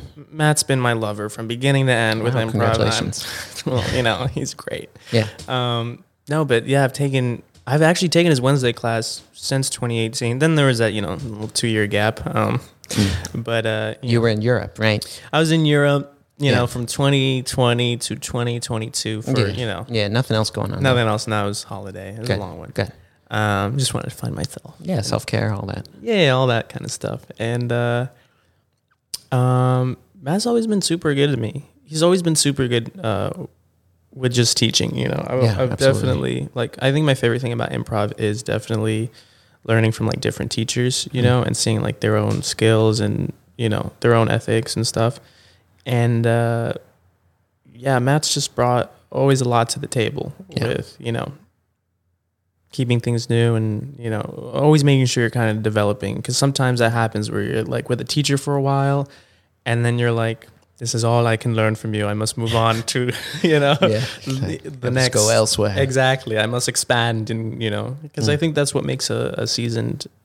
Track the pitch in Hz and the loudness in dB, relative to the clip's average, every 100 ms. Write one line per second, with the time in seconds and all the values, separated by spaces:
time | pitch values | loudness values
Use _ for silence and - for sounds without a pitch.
0 | - - 143 156 151 151 - 131 123 113 | 0 -16 -12 0 2 2 2 2 2 2
1 | 107 104 107 - 113 117 135 135 131 117 | -2 -4 -6 -6 -8 -2 2 4 4 4
2 | 113 110 117 127 113 113 113 113 110 113 | 2 2 0 0 0 2 2 2 2 0
3 | 117 - - - - - - 127 95 123 | -2 -6 -8 -10 -12 -10 -2 -2 0 0
4 | 120 95 127 - 131 - - - - - | 2 0 -2 -4 -6 -8 -10 -10 -10 -18
5 | - 117 107 - - 127 123 117 117 - | -2 0 0 -4 -6 -4 -2 -2 -4 -10
6 | _ _ - 151 147 117 123 139 131 - | _ _ -4 -2 2 2 2 2 2 0
7 | 143 135 123 120 - _ - 147 160 175 | 0 0 0 -4 -10 _ -2 4 4 4
8 | 180 165 175 135 131 143 123 117 117 113 | 2 4 4 4 4 4 2 0 -2 -2
9 | 113 - - - - 135 131 - 120 117 | -4 -8 -14 -12 -2 -2 -2 -2 -2 0
10 | 113 120 120 127 160 156 139 117 110 104 | -2 -2 -2 2 2 4 4 4 2 0
11 | 95 90 131 107 107 - 117 110 104 104 | -4 -6 -8 -8 -6 -2 0 0 0 2
12 | 107 - - 110 107 120 - _ - - | 0 0 -4 -2 0 -2 -6 _ -4 0
13 | 98 85 - 123 117 117 110 110 107 - | 2 0 -6 -8 -4 -2 -2 -2 -4 -6
14 | 123 117 117 107 117 117 101 - 110 104 | 0 2 2 2 0 0 -2 0 0 0
15 | - - - 147 160 160 151 147 143 143 | -2 -14 -4 0 2 4 4 4 4 2
16 | 139 _ _ - 143 123 120 123 117 - | -2 _ _ -2 0 2 0 -4 -6 0
17 | 139 139 135 131 123 - 123 117 123 120 | 2 2 2 -2 -2 0 2 2 0 -2
18 | - 120 - 120 120 120 - 113 113 - | -6 -8 -6 -4 -4 -4 -6 -6 -6 -6
19 | 110 107 113 127 104 101 117 90 - 117 | -6 -4 -2 0 0 -2 -6 -6 -4 -2
20 | 101 113 - 110 107 107 90 92 135 123 | 0 0 0 0 0 -4 -6 0 2 4
21 | 113 107 - 107 101 101 - 98 101 95 | 2 0 -2 -2 -2 -6 -10 -12 -12 -12
22 | 95 110 110 101 90 82 80 - - - | -12 -8 -4 -4 -6 -10 -8 -6 -6 -10
23 | _ _ _ 110 107 98 101 135 127 - | _ _ _ -2 0 0 0 -2 -2 -4
24 | - - 117 - - - - - - 123 | -8 -8 -8 -6 -8 -10 -18 -12 -4 -4
25 | - 107 - 110 107 104 98 - - - | -2 -4 -2 -2 -2 -4 -6 -8 -12 -10
26 | 220 208 147 127 127 117 - - - - | -2 2 4 4 2 2 -2 -8 -10 -8
27 | 107 117 - - 113 120 120 120 120 120 | -6 -8 -12 -6 -4 -2 -2 -2 0 0
28 | 127 - _ _ _ _ _ _ _ _ | -4 -8 _ _ _ _ _ _ _ _
29 | _ - _ 127 127 127 127 127 127 - | _ -16 _ 2 4 4 2 2 0 -4
30 | _ - 139 185 240 233 226 208 - 165 | _ -12 -4 -2 0 0 2 0 0 0
31 | 160 139 147 127 110 139 - _ - 156 | 0 2 2 2 -4 -8 -14 _ -10 0
32 | 170 190 165 156 143 143 123 120 113 196 | 4 4 2 2 2 0 0 0 -2 -6
33 | 113 98 98 - - _ _ _ _ _ | -4 -2 -2 -6 -12 _ _ _ _ _
34 | _ 135 127 120 117 - 117 - 127 127 | _ -4 0 4 2 4 2 2 0 -2
35 | 127 - - 127 117 101 127 123 135 127 | -2 -2 -2 2 2 2 0 2 4 4
36 | 131 131 131 123 139 127 117 - 131 143 | 2 0 -2 -4 -4 -4 -6 -2 0 2
37 | 156 131 117 120 127 117 113 117 - 110 | 2 2 2 0 -2 -4 -4 -4 -2 -2
38 | 104 - 107 107 113 107 - 110 110 110 | -2 -2 -2 -2 -4 -4 -2 -2 -2 -2
39 | 117 - - _ _ _ - 113 110 - | -4 -10 -20 _ _ _ 0 2 4 2
40 | 113 - - - 127 - 113 123 123 - | -2 -2 -2 -4 -4 -4 -4 -2 -2 -2
41 | - 127 123 123 - 123 - 110 113 - | -4 0 4 4 2 0 0 0 -2 -2
42 | 107 107 107 107 - - 110 110 110 107 | 0 2 2 -2 -4 2 4 6 4 2
43 | 107 104 - - _ - 113 104 - - | 0 -2 -4 -8 _ -6 -2 -2 -4 -10
44 | 120 117 113 117 - 113 110 - 113 - | -2 0 2 0 0 -2 -2 -4 -4 0
45 | 113 - - _ _ _ _ _ - 123 | -2 -2 -12 _ _ _ _ _ -4 0
46 | 117 117 117 117 117 117 117 - - _ | 2 2 2 2 0 -2 -4 -6 -12 _
47 | _ _ _ _ _ _ _ 117 135 127 | _ _ _ _ _ _ _ -8 0 2
48 | 123 151 - 143 - - 123 123 - - | 4 2 2 -2 -2 0 2 2 0 -8
49 | _ - 139 135 123 117 117 - 143 127 | _ 0 2 4 2 2 2 -2 -4 -2
50 | 113 - - - - - 117 - - - | -2 -2 -8 -10 -10 -4 -2 -4 -6 -10
51 | 117 117 - 139 _ _ _ _ _ _ | -6 -4 -6 -10 _ _ _ _ _ _
52 | _ _ _ _ _ _ _ - 123 120 | _ _ _ _ _ _ _ -4 0 0
53 | 120 117 - 117 117 113 110 107 135 139 | 0 -2 0 2 4 2 0 -4 -8 -10
54 | 117 107 - - - 120 147 151 143 135 | -6 -6 -6 -10 -6 2 4 6 6 4
55 | 127 - 117 123 113 107 107 104 104 104 | 4 2 0 2 0 0 0 2 2 0
56 | 98 120 - 127 139 135 127 123 117 117 | -4 -6 -4 0 0 2 0 2 2 2
57 | 113 107 110 104 104 110 123 123 - 123 | 0 -2 -4 -4 -2 -4 -2 -4 -2 -4
58 | 120 147 139 139 - 143 139 139 139 139 | -2 -2 0 0 0 0 2 2 2 0
59 | 139 - _ _ _ _ - 117 120 120 | -2 -10 _ _ _ _ -2 0 2 2
60 | 120 117 113 113 - _ _ _ 117 120 | 2 2 0 -4 -12 _ _ _ -4 0
61 | 117 120 117 113 123 110 110 110 110 107 | 4 4 4 2 0 2 2 0 -4 -2
62 | 104 104 110 - 113 113 113 113 - 131 | -2 -2 -4 -4 0 2 2 2 -2 -2
63 | 123 - - 151 180 151 143 151 190 107 | -2 -4 -8 -2 2 4 4 4 2 2
64 | 123 - - 135 143 156 - 135 123 127 | -2 -6 -6 -4 -4 -4 -10 -6 -2 2
65 | 127 123 107 113 107 - 104 101 135 127 | 2 4 4 4 4 2 0 0 0 2
66 | 131 135 - 110 110 120 120 - - 120 | 2 2 -2 -2 0 -2 -2 -2 0 2
67 | 117 113 107 113 110 127 113 104 110 143 | 2 0 -2 -4 -4 -4 -4 -2 -4 -8
68 | 156 - 110 147 165 147 143 - 135 131 | -10 -2 0 2 2 0 0 0 -2 -4
69 | - 113 123 - 131 - 117 113 117 139 | -2 -2 -2 -4 -4 -2 -2 -2 -2 -6
70 | - - | -10 -18